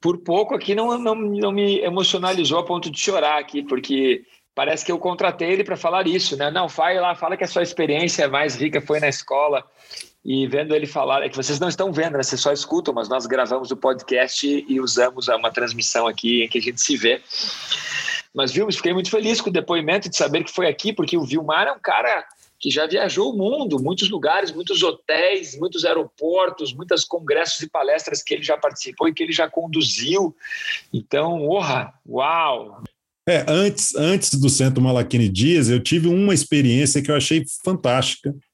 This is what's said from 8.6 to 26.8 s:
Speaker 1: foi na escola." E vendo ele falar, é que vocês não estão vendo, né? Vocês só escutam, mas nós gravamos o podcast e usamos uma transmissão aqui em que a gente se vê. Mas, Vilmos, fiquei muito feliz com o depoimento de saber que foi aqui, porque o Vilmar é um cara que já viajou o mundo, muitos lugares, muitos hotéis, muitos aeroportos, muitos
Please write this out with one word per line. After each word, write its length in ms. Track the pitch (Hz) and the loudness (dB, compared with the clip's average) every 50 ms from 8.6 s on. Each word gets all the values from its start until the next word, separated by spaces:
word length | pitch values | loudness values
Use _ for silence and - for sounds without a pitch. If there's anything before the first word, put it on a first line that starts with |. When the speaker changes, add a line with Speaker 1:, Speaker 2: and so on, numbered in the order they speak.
| 135 156 147 151 | -4 -2 -2 -2
Speaker 1:
foi 200 | 139 - 147 151 | -2 0 -2 0
na 80 | 151 147 | 2 0
escola." 560 | 135 - - - 135 139 147 151 143 131 - _ _ _ - - - - - - _ _ _ | -2 -2 -6 -4 0 0 2 2 2 0 -4 _ _ _ -20 -20 -18 -18 -18 -18 _ _ _
E 240 | - 131 135 135 | -4 -2 0 0
vendo 280 | 127 131 143 151 156 151 | 0 0 -2 0 2 0
ele 120 | 151 151 | 0 0
falar, 360 | 143 147 151 135 139 135 139 143 | -2 -2 -2 0 2 2 0 0
é 80 | 131 | -2
que 60 | - | -4
vocês 220 | 135 131 - 147 139 | -4 -4 -4 -2 -2
não 100 | 175 180 | -2 -2
estão 220 | 160 - 185 196 | -2 -2 -2 -2
vendo, 220 | 175 143 160 165 151 | 0 0 -2 0 0
né? 100 | 143 131 | -2 -2
Vocês 200 | - - 123 - | -2 -2 0 0
só 100 | 147 143 | 0 0
escutam, 400 | 143 - - 156 175 175 - 135 | 0 -2 -2 -2 -2 0 0 -2
mas 160 | 117 113 101 | -2 -2 -2
nós 160 | 127 131 120 | -2 -4 -2
gravamos 460 | 117 131 131 127 120 123 131 131 117 | 0 0 0 0 0 0 -4 -2 -4
o 60 | 135 | -8
podcast 920 | - - 135 131 127 - - 127 123 127 127 - - - 143 143 143 139 - | -2 0 0 0 0 -2 -2 2 2 2 2 0 -4 -2 0 0 0 0 0
e 100 | 135 131 | -2 0
usamos 500 | 131 123 117 - 123 127 - - 127 131 | 0 0 2 4 2 2 2 -2 -2 0
uma 220 | 120 113 113 113 | 0 2 0 -2
transmissão 560 | 110 - 120 117 117 117 110 - - 120 117 | -2 0 -4 -4 -4 -4 -4 -2 0 0 0
aqui 380 | 113 107 - - 113 120 120 113 | 0 -2 -2 0 2 2 2 2
em 40 | 113 | 0
que 100 | - 123 | -2 -2
a 20 | |
gente 180 | 110 123 120 120 | -4 -4 -2 -2
se 160 | - - 151 | 0 0 0
vê. 280 | 123 107 117 123 - - - - - - - - - - - - - - - - - - - - - - _ _ | 2 2 2 2 2 -2 -10 -8 -6 -6 -6 -6 -8 -6 -6 -6 -6 -6 -6 -6 -4 -4 -4 -4 -6 -8 _ _
Mas, 180 | 143 139 127 - | -2 -2 0 2
Vilmos, 240 | 147 208 220 175 | 0 0 0 0
fiquei 160 | - - 175 180 | -2 0 0 0
muito 180 | 185 180 180 | 0 -2 0
feliz 300 | - 220 214 214 226 220 | 0 0 2 2 0 0
com 80 | - 208 | 0 -2
o 40 | 185 | -2
depoimento 580 | 170 151 - 175 170 156 151 170 208 208 185 | -2 -2 0 -2 0 0 0 0 0 -2 -2
de 60 | - | -2
saber 280 | - 165 139 143 160 165 | 0 0 2 2 0 -2
que 80 | - - | -2 -4
foi 160 | - 180 165 | 0 0 0
aqui, 240 | - - - 208 220 | 0 0 -4 -6 -2
porque 240 | - 170 - - | -2 -2 0 0
o 80 | 170 151 | 0 0
Vilmar 420 | 127 131 160 160 151 156 165 196 | 0 -2 -2 0 0 2 2 2
é 60 | 262 277 | 2 0
um 80 | - | -4
cara 440 | _ - - - 294 302 226 175 - - - _ _ _ _ _ | _ 0 0 2 2 2 0 0 -2 -8 -20 _ _ _ _ _
que 100 | - 143 | -4 -2
já 160 | 131 143 156 | 0 0 0
viajou 460 | 160 170 202 214 190 139 175 202 269 247 | 0 0 0 0 0 0 0 0 0 0
o 40 | |
mundo, 460 | 208 190 202 254 302 285 214 151 135 127 | -2 -2 0 0 -2 -2 -2 -2 -2 0
muitos 280 | 143 185 185 - 190 | -2 -2 -2 -2 -2
lugares, 420 | 214 175 135 151 165 190 202 175 156 | -2 -2 0 0 0 0 0 -4 -6
muitos 300 | 160 180 - - - 180 | -10 -8 -4 -2 0 0
hotéis, 760 | 175 160 - _ - 156 156 170 185 202 190 175 147 131 135 | 0 0 -2 _ -2 -2 2 2 2 0 0 -4 -8 -10 -6
muitos 280 | 160 180 165 175 156 | -6 -4 -4 -2 0
aeroportos, 880 | 175 170 165 160 - _ _ 147 160 175 185 185 175 180 - 156 139 123 | 0 0 0 -2 -4 _ _ -2 0 2 2 2 2 0 -4 -8 -8 -8
muitos 280 | 131 | -10